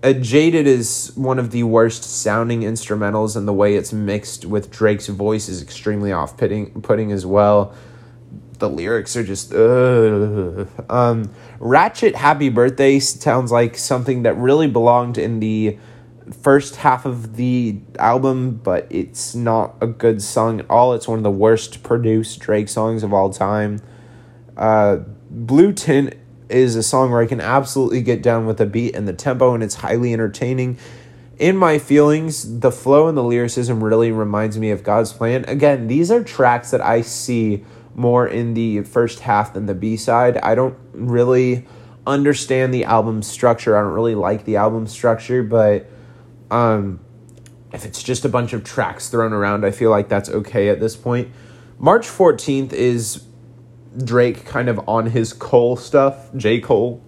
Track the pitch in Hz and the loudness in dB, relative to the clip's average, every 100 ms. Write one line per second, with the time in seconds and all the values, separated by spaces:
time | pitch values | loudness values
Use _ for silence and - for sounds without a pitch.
0 | 131 135 120 139 160 165 143 127 113 - | 2 2 2 4 4 4 4 2 2 -6
1 | - - 135 131 123 120 117 113 113 113 | -8 -6 -2 -2 -2 -2 2 4 4 0
2 | - - 110 107 117 117 107 113 - 107 | -10 -6 -2 -2 -2 -2 -4 -6 -6 -4
3 | 104 107 107 107 101 98 104 101 - 110 | -2 -2 -2 -4 -4 2 2 2 -2 -6
4 | 104 104 - - 87 104 101 - 110 101 | -4 -4 -6 -14 -6 -6 -6 0 0 0
5 | - 98 101 110 104 92 - - - 104 | -4 -4 -2 -2 -4 -12 -12 -10 -6 -4
6 | 101 90 73 - 110 107 104 - 107 110 | -2 -4 -6 -4 -4 -2 -8 -12 -4 -2
7 | 107 101 90 98 104 104 101 - - - | -2 -4 -2 2 4 4 2 -8 -20 -20
8 | - - - - - - - 71 87 113 | -20 -20 -20 -20 -20 -8 -6 -4 -4 -4
9 | - 123 104 98 - - 110 123 127 123 | -4 -6 -6 -8 -6 2 4 6 4 4
10 | 110 107 107 104 90 87 98 - - 123 | 4 2 0 -2 -4 -6 -12 -12 -6 0
11 | 120 117 104 - - - 113 139 196 - | 2 0 -4 -12 -20 -10 2 4 4 2
12 | 220 - 139 151 143 120 123 127 139 139 | 0 2 2 2 2 4 2 4 4 4
13 | 135 - - 127 123 120 120 - - 127 | 0 -4 0 0 2 2 2 -2 -4 -2
14 | 127 127 117 101 123 143 160 120 117 120 | -2 0 0 0 2 4 4 2 4 4
15 | 120 117 98 117 110 107 107 107 - - | 2 -4 -4 -2 -2 0 -2 -4 -14 -20
16 | - - - - - 139 143 - 147 127 | -20 -20 -20 -4 4 4 2 -2 0 0
17 | 135 123 113 110 123 127 117 104 - - | -2 -8 -10 -6 -2 0 -2 -4 -10 -2
18 | 110 123 135 131 127 110 113 90 - - | 0 2 0 -2 -4 -4 -4 -4 -4 -6
19 | - - - 120 117 113 98 - 117 113 | -8 -10 -10 -6 -2 0 -2 -4 -6 0
20 | 117 110 101 - 113 110 - 117 123 120 | 0 0 -2 -2 0 -2 -2 2 2 0
21 | - 113 107 98 110 113 - - - 117 | -4 -2 -2 2 2 2 -2 -16 -4 0
22 | 117 110 113 - - 104 107 - 110 113 | 2 0 -2 -10 -2 -2 -2 -4 -2 -2
23 | 104 101 95 95 98 107 104 104 - - | -2 0 0 0 -2 -2 -2 -6 -12 -20
24 | - - - - - - 110 110 104 98 | -20 -20 -20 -20 -20 -4 2 4 4 2
25 | - - - 113 113 135 190 202 - 143 | -2 -18 -16 -12 0 6 6 4 0 0
26 | 139 - - - - 123 131 113 110 135 | 0 -6 -20 -20 -4 2 2 2 -2 0
27 | 131 120 117 123 90 131 - 139 131 127 | 2 2 0 -2 0 0 0 -2 0 0
28 | 120 117 120 117 113 107 104 110 117 - | 0 0 0 0 -2 -2 0 0 -4 -4
29 | 101 90 - 123 127 120 110 - - 113 | -8 -6 -4 2 2 2 -4 -6 -4 -2
30 | 123 113 110 98 123 131 127 123 - - | -2 -2 -4 -4 -4 -4 -4 -6 -12 -20
31 | - - - - 160 190 180 151 147 143 | -20 -20 -20 -2 0 4 4 2 4 4
32 | 147 151 160 147 110 117 127 120 127 143 | 6 4 0 -8 -8 0 0 0 4 4
33 | 160 151 120 120 120 117 120 117 107 110 | 4 2 0 0 -2 -4 -2 -2 2 2
34 | 117 110 107 104 110 107 110 101 104 104 | 2 0 -2 -2 -2 -4 -4 -4 0 0
35 | 110 - 117 127 135 139 147 139 113 131 | 0 -2 -2 -2 -2 2 2 2 0 0
36 | 170 233 226 - 127 120 - 123 - 117 | 2 0 0 0 2 2 0 -2 0 0
37 | 117 - - 120 110 101 - - - - | -2 -8 -4 -2 0 -2 -6 -20 -20 -4
38 | 123 120 123 117 117 117 113 104 101 - | 2 2 2 -2 -4 -2 -2 -4 -2 0
39 | 117 - - 104 104 98 104 92 107 110 | 0 -2 -2 0 0 -4 -6 -4 -4 -4
40 | - 117 123 120 - 113 131 131 - - | 0 2 2 2 0 0 0 -4 -18 -10
41 | 123 120 123 127 127 123 123 - - - | -2 0 2 4 2 -2 -6 -20 -20 -14
42 | - 139 143 139 - 131 131 127 - 113 | -4 0 2 0 0 0 0 0 0 0
43 | 110 110 104 - 123 117 - 104 104 85 | 0 -4 -6 0 0 2 2 2 2 -2
44 | 117 110 90 107 104 104 107 113 107 - | -2 -2 -2 -4 -2 0 0 0 -8 -4
45 | 123 113 - 123 113 113 107 104 - - | -2 -2 -2 -4 0 2 4 2 -2 -20
46 | - - - - - 117 117 107 98 90 | -20 -20 -20 -20 -4 0 2 0 -2 -8
47 | - - - - - - - - 113 - | -16 -20 -20 -20 -20 -20 -18 -16 -14 -12
48 | - 127 117 120 117 117 104 - 95 - | -6 -4 0 -2 -2 -6 -8 -4 -4 -4
49 | - 117 113 107 101 104 101 110 113 104 | -6 -2 0 0 0 0 -2 0 2 2
50 | 101 101 101 - 104 107 101 104 110 - | 2 -2 -2 -6 -4 -2 0 0 -2 -6
51 | - 120 123 - - - - - 139 214 | -4 -4 -4 -12 -20 -20 -20 -2 2 2
52 | 226 - 180 131 - 135 135 - 123 120 | 0 2 4 4 0 -4 -4 -2 0 0
53 | 107 - - - - - - - - 127 | -4 -10 -16 -20 -20 -20 -20 -20 -18 -10
54 | 127 120 123 113 - 123 123 113 - 113 | -2 2 2 0 -8 -4 -2 -4 -2 -2
55 | 113 117 110 - - 123 120 123 - 143 | 0 -2 -4 -6 2 2 4 0 0 2
56 | 139 135 - 135 107 117 - 113 120 120 | 2 -2 -14 -4 -2 -2 0 0 0 -6